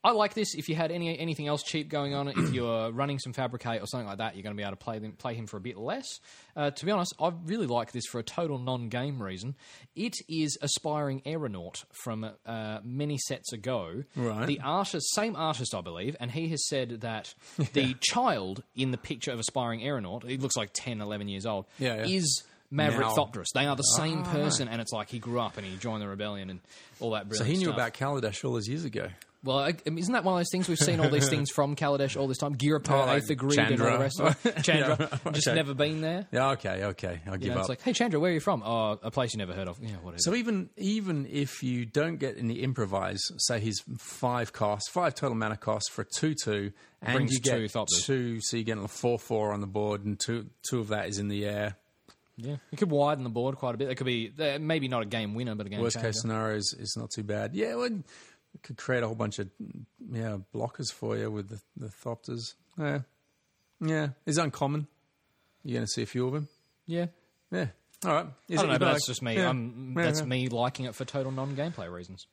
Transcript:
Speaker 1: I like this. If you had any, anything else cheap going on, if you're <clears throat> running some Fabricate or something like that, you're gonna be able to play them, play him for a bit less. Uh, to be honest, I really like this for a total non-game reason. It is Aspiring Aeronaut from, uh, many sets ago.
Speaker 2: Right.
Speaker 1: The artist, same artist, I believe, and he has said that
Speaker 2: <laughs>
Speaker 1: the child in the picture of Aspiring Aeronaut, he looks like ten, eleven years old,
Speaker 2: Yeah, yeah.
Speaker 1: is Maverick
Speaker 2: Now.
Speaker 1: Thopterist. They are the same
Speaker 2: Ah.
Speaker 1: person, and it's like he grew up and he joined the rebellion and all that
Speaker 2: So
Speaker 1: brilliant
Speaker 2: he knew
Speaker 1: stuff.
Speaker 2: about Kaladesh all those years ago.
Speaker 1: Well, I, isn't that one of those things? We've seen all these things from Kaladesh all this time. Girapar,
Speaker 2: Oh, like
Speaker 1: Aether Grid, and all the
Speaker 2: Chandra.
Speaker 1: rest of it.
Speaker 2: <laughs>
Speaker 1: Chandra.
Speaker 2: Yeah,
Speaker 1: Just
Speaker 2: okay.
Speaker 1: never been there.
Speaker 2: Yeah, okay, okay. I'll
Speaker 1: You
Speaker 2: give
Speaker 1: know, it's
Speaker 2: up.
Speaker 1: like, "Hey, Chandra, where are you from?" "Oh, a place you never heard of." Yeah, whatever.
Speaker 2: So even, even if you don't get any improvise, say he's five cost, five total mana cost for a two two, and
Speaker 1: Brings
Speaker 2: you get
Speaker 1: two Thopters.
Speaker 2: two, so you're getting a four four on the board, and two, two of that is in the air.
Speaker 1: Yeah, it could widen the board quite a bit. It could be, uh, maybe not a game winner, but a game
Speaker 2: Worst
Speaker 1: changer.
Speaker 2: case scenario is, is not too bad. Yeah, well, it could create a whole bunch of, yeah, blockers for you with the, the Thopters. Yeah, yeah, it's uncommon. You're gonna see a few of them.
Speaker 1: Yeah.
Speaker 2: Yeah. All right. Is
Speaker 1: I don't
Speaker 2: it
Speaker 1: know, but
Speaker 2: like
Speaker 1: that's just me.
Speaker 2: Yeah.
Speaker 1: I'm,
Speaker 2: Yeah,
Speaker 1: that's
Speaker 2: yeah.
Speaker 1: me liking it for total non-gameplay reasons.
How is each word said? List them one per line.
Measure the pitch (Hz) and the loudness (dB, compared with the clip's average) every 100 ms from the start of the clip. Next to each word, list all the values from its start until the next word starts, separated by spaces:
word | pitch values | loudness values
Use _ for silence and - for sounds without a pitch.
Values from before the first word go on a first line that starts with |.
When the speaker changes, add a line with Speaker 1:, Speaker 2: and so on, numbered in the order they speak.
Speaker 1:
I | 208 | 6
like | 226 208 | 6 2
this. | - 208 - | 2 -2 -2
If | 151 | -2
you | 156 | 0
had | 160 | 0
any, | 175 170 165 | 0 -2 -2
anything | 165 156 147 | -4 -2 -2
else | 147 | -2
cheap | - 160 151 | -2 -4 -2
going | 151 143 | -2 0
on, | 139 139 | 0 0
if | 139 160 | 0 0
you're | 127 120 113 113 | 0 2 0 0
<clears throat> | |
running | 117 139 139 | 0 0 -2
some | 131 | -4
Fabricate | 120 127 123 120 113 | -4 -4 -2 -2 -2
or | 101 | -2
something | 127 107 | -6 -6
like | 98 | -4
that, | 113 95 | -4 -4
you're | |
gonna | 101 104 | -8 -4
be | |
able | 101 | -6
to | 98 | -6
play | - 110 | -8 -8
them, | 107 | -8
play | - 131 | -8 -8
him | 113 107 | -6 -8
for | 104 | -8
a | |
bit | 104 101 | -10 -8
less. | 117 240 254 - - - - - | -6 -6 -8 -14 -18 -20 -14 -2
Uh, | 147 | -2
to | 139 160 | 0 0
be | |
honest, | 208 175 - | 2 0 0
I | 165 170 | 0 0
really | 165 220 156 | -4 -2 2
like | 120 113 | 0 0
this | 123 - | -6 -4
for | 120 | -6
a | |
total | 113 - 170 135 | -4 -2 -2 -2
non-game | 123 127 117 120 139 135 | 0 -2 -2 -2 -2 -4
reason. | 98 92 117 139 - - - - | -6 -4 -6 -8 -14 -20 -14 -6
It | 220 - - | -4 -6 -6
is | 160 156 139 | -2 0 0
Aspiring | 143 - 151 151 143 135 135 | -2 -2 0 0 0 -2 -4
Aeronaut | 160 143 95 85 - - | -2 -2 -4 -8 -10 -16
from, | - 123 110 110 104 - | -10 -6 -4 -6 -10 -8
uh, | 113 107 107 | -6 -4 -6
many | 113 131 147 143 | -6 -2 -2 -2
sets | - 135 - | -2 -4 -6
ago. | 117 120 123 85 98 139 - | -6 -2 -2 -2 -6 -6 -2
Speaker 2:
Right. | 120 107 131 | 0 0 0
Speaker 1:
The | 143 | 0
artist, | 135 175 190 175 - | 0 0 0 -2 0
same | - 220 175 | 0 0 0
artist, | 160 127 120 98 | 0 0 -2 -4
I | |
believe, | 87 85 113 151 | -6 -4 -4 -4
and | 123 | -4
he | 147 165 | -2 -2
has | 156 - | 0 0
said | 139 123 117 | 0 -2 -4
that | 113 110 - - - - | -4 -4 -8 -18 -12 -2
Speaker 2:
<laughs> | 135 | 2
Speaker 1:
the | 143 131 127 | 4 2 2
child | - 240 247 135 95 98 - - | 2 4 4 2 0 -6 -8 -2
in | 131 | 0
the | 127 | 0
picture | - 123 147 | -4 -4 -2
of | 120 | -2
Aspiring | 110 135 120 113 | 0 0 0 0
Aeronaut, | 123 139 95 113 117 | -2 -2 -2 -6 -4
he | 135 | -2
looks | 131 - | 0 0
like | 107 | 0
ten, | - 131 113 | -4 -4 -4
eleven | 104 104 101 | -4 -4 -4
years | 98 113 | -4 -2
old, | 101 98 - | -2 -4 -2
Speaker 2:
Yeah, | 131 110 113 | 0 0 2
yeah. | 190 | 2
Speaker 1:
is | 160 - - - _ | 2 2 -2 -20 _
Maverick | 139 151 117 113 | 2 4 4 4
Speaker 2:
Now. | 110 | 4
Speaker 1:
Thopterist. | 139 104 82 | 2 -2 -2
They | - 143 | 2 2
are | 131 | 4
the | |
same | 139 - 160 160 139 | 4 4 4 0 0
Speaker 2:
Ah. | |
Speaker 1:
person, | 151 147 135 123 | 2 2 2 0
and | 117 | -4
it's | 110 | -4
like | 113 104 | -4 -4
he | 120 | -6
grew | 113 120 | -2 0
up | 110 - | 0 -4
and | 98 | -8
he | 92 | -6
joined | 117 107 | -4 -4
the | 101 | -4
rebellion | 98 104 101 95 | -4 -4 -6 -8
and | 92 _ - - - | -10 _ -20 -20 -6
all | 117 | -2
that | 107 | 0
Speaker 2:
So | 101 110 | -2 0
Speaker 1:
brilliant | 120 | 2
Speaker 2:
he | 180 | 4
knew | 180 | 4
Speaker 1:
stuff. | 135 | 2
Speaker 2:
about | 117 - | 0 0
Kaladesh | 135 139 110 101 131 | 0 2 0 0 0
all | |
those | 120 104 | 0 0
years | 143 170 | -2 -2
ago. | - 87 92 - _ | -2 -4 -8 -20 _
Speaker 1:
Well, | - 135 | 0 2
I, | 139 170 - | 2 0 -2
isn't | 160 180 | 0 2
that | 247 180 | 2 4
one | |
of | 180 | 4
those | 175 | 2
things? | 185 180 | 0 2
We've | 160 | 4
seen | 151 165 | 4 6
all | 143 | 6
these | 147 135 | 6 6
things | 147 143 | 4 2
from | - 143 143 | 2 2 2
Kaladesh | 147 139 139 143 | 2 4 2 2
all | 139 | 0
this | 127 | 0
time. | 147 135 | -2 2
Girapar, | 143 151 - 139 | 4 4 4 4
Speaker 2:
Oh, | 131 | 6
like | 143 | 4
Speaker 1:
Aether | - 139 | 2 0
Grid, | 135 143 | 4 6
and | 110 | 6
all | 113 | 6
the | 117 | 6
Speaker 2:
Chandra. | 117 | 6
Speaker 1:
rest | 139 175 | 2 4
of | 160 151 240 | 4 4 2
it. | 165 | 2
Speaker 2:
<laughs> | 151 | 6
Speaker 1:
Chandra. | 156 135 151 156 139 - | 6 6 4 2 0 -2
Speaker 2:
Yeah, | |
Speaker 1:
Just | 147 135 | 2 4
Speaker 2:
okay. | 143 | 4
Speaker 1:
never | 143 | 2
been | 135 147 156 | 2 2 2
there. | 156 175 202 | 0 -2 0
Speaker 2:
Yeah, | 120 135 | 2 4
okay, | 135 98 92 | 2 0 0
okay. | 101 92 92 85 87 | -2 -2 -6 -6 -6
I'll | 95 | -4
Speaker 1:
You | |
Speaker 2:
give | 95 | 0
Speaker 1:
know, | - | 0
it's | |
Speaker 2:
up. | 95 | 0
Speaker 1:
like, | 127 | 0
"Hey, | 254 | -2
Chandra, | - 240 156 | 2 2 4
where | 180 | 4
are | |
you | 165 | 2
from?" | 202 156 107 | 2 0 2
"Oh, | 117 110 107 | 2 2 0
a | 110 | -2
place | 135 123 | 0 0
you | 110 | 0
never | 92 | -4
heard | 87 92 | -2 -4
of." | 87 | -6
Yeah, | 117 98 | -8 -8
whatever. | 90 85 | -10 0
Speaker 2:
So | 165 233 | 2 2
even, | 233 202 180 - | 2 0 -2 -4
even | 190 214 196 156 135 | 0 0 0 -2 0
if | 143 139 - | -2 -2 -2
you | 127 123 117 | -2 0 0
don't | 147 160 160 | 0 0 0
get | 135 104 | -4 0
any | 117 117 | -2 0
improvise, | 131 127 101 95 95 98 - 175 | 0 0 0 2 0 -2 -4 -2
say | - 117 | 0 2
he's | 110 101 - 120 | 0 -2 -6 -10
five | - - 123 123 117 | -10 -2 0 2 -2
cost, | - 107 104 - | 0 2 2 -2
five | 180 170 - | 0 0 2
total | 135 113 | -2 0
mana | 110 107 | -2 -2
cost | - 107 - | -2 -2 -2
for | - | -6
a | 107 | -6
two | - 156 151 | 0 0 0
two, | - 104 101 - - _ | 0 0 -2 -8 -20 _
and | - 131 | 0 2
Speaker 1:
Brings | 139 | 4
Speaker 2:
you | 131 | 4
get | 123 120 | 4 2
Speaker 1:
two | 107 | 2
Thopters. | 117 104 - - | -2 2 2 2
Speaker 2:
two, | 135 120 113 | 2 2 -2
so | - 117 | 0 0
you're | 110 | 0
getting | 110 | -2
a | 101 | -4
four | - 120 120 | 0 2 0
four | - 110 107 | 0 0 2
on | 104 | 0
the | 101 | -2
board, | 101 104 101 | 0 0 0
and | 104 101 | -2 -2
two, | - 117 107 _ - | -2 -2 -6 _ -4
two | 127 | -2
of | 104 | 0
that | 107 92 | -2 -2
is | 101 | -2
in | 101 | -2
the | 101 104 | 0 0
air. | 104 104 101 _ _ - - _ - | 0 -2 -4 _ _ -20 -20 _ -10
Speaker 1:
Yeah, | 120 143 - | -8 -8 -8
it | 147 | 0
could | 202 | 2
widen | 143 143 151 | 6 6 4
the | 127 | 0
board | 117 127 135 | 0 0 0
quite | 127 | -2
a | 117 | -2
bit. | 135 | -2
It | 127 | -2
could | 127 | 0
be, | 120 110 143 | 0 -2 -2
uh, | 151 143 | -2 0
maybe | 156 160 131 | 0 0 2
not | 123 | 0
a | 107 | 0
game | 113 107 | -2 -2
winner, | 107 123 107 | -2 -4 -4
but | 101 | -4
a | |
game | 107 | -2
Speaker 2:
Worst | 117 113 | 0 0
Speaker 1:
changer. | 117 | -2
Speaker 2:
case | 107 | 0
scenario | 117 110 110 107 | 0 0 0 0
is, | 101 - | -2 -4
is | 110 113 | -8 -6
not | 113 | -6
too | - | -6
bad. | 104 104 110 175 | -2 -2 -2 0
Yeah, | 226 233 | 0 0
well, | 247 208 - - - _ _ - | -2 -4 -8 -18 -20 _ _ -20
it | |
could | - 120 | -14 -10
create | - 127 | 0 2
a | 113 | 2
whole | 113 | 0
bunch | 107 101 | -2 -2
of, | 98 _ - - 120 _ 240 | -6 _ -12 -12 -16 _ -8
yeah, | 117 113 101 98 117 | -4 -4 -4 -6 -4
blockers | 123 - 123 | -4 -4 -8
for | - 113 110 | -4 -4 -2
you | 110 | -2
with | 107 101 | -4 -8
the, | 107 _ - | -12 _ -12
the | 110 | -12
Thopters. | - 123 113 - 120 117 - _ - | -10 -8 -8 -8 -8 -8 -14 _ -4
Yeah, | 151 143 131 _ _ _ _ _ _ _ | -2 -2 -4 _ _ _ _ _ _ _
yeah, | 160 156 147 131 - | 0 0 0 -4 0
it's | 151 | 2
uncommon. | 160 - 139 151 147 _ _ _ _ _ _ _ | 2 2 0 0 -4 _ _ _ _ _ _ _
You're | 139 120 | -4 -2
gonna | 110 | -2
see | - | -2
a | 113 | -2
few | 123 127 | 0 0
of | |
them. | 147 147 _ _ _ - | -2 -4 _ _ _ -4
Speaker 1:
Yeah. | 170 175 _ _ _ _ | -2 -2 _ _ _ _
Speaker 2:
Yeah. | 180 139 - _ - 185 | -2 -2 -6 _ -6 2
All | |
right. | 156 165 - - | 2 2 -12 -2
Is | 170 | 2
Speaker 1:
I | |
don't | 175 | 4
Speaker 2:
it | |
Speaker 1:
know, | 127 | 6
but | - | 6
Speaker 2:
like | 147 | 4
Speaker 1:
that's | 139 | 0
just | 123 | -2
me. | 123 113 | 0 2
Speaker 2:
Yeah. | 180 | 2
Speaker 1:
I'm, | 131 117 120 131 127 | 2 -2 -8 -4 2
Speaker 2:
Yeah, | 170 | 2
Speaker 1:
that's | 151 | 2
Speaker 2:
yeah. | 143 | 0
Speaker 1:
me | 127 127 | 0 0
liking | 117 123 - 127 | 2 0 0 -8
it | 110 | -6
for | 127 | -4
total | 143 135 | -2 -2
non-gameplay | 131 139 139 156 160 87 | -2 -4 -2 -4 -4 -8
reasons. | 87 90 95 - | -8 -12 -16 -18